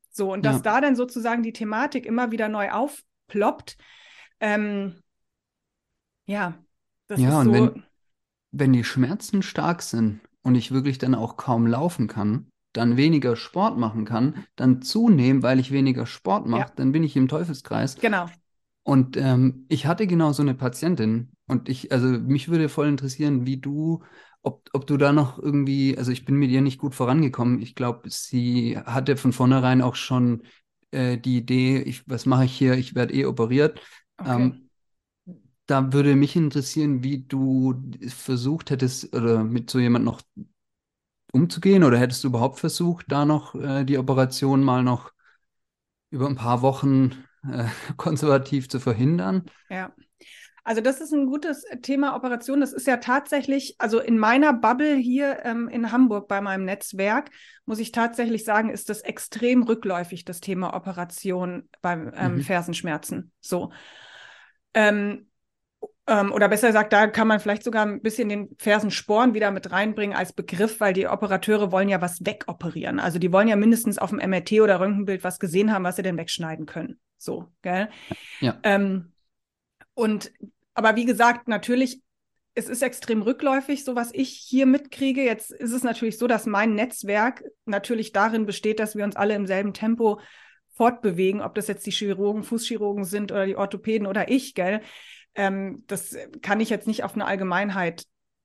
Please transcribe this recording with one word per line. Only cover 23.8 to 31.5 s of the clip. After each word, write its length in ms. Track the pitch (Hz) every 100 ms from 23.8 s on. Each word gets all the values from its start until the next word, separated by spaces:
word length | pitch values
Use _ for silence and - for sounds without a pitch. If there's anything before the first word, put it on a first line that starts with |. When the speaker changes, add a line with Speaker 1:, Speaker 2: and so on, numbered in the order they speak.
| 160 165 - - - _
Speaker 2:
ob, 260 | - - -
ob 120 | 135 135
du 120 | 143
da 140 | 143
noch 260 | 147 131 -
irgendwie, 580 | 147 143 139 139 135 135
also 160 | 123
ich 140 | 127 -
bin 80 | 139
mit 140 | 131
ihr 100 | 131
nicht 180 | 139 131
gut 160 | 143
vorangekommen. 680 | - 123 151 143 131 123 120
Ich 120 | 117
glaub, 360 | - 123 117 110
sie 640 | - - 123 120 123 117 110
hatte 400 | - 131 135 131
von 160 | 131
vornherein 480 | 127 127 131 127 127
auch 140 | 127
schon, 480 | - - 127 123 117 - _ _ _ -
äh, 260 | 135 127 120
die 220 | 127 123
Idee, 420 | 120